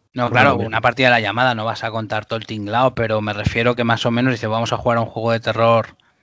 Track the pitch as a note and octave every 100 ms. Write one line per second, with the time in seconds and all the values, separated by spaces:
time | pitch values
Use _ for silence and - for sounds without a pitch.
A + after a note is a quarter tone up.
0 | _ B2+ A#2+ A#2+ C3+ B2 A2+ A2 A#2+ A#2
1 | C3 A#2+ G#2 G#2+ B2+ A#2 A2 G#2+ A2+ A2+
2 | G#2+ G#2+ G#2 A2+ A2 A2 G#2 A#2 C3 A#2+
3 | A2+ A2 G#2+ G#2 G#2 A#2+ A#2+ A#2+ A#2 A#2
4 | B2 A#2 C3 A#2 A2+ A2 A#2 A#2 B2+ A#2
5 | A2+ - A#2 A2+ A2+ A2 A2+ A#2 G#2+ -
6 | _ _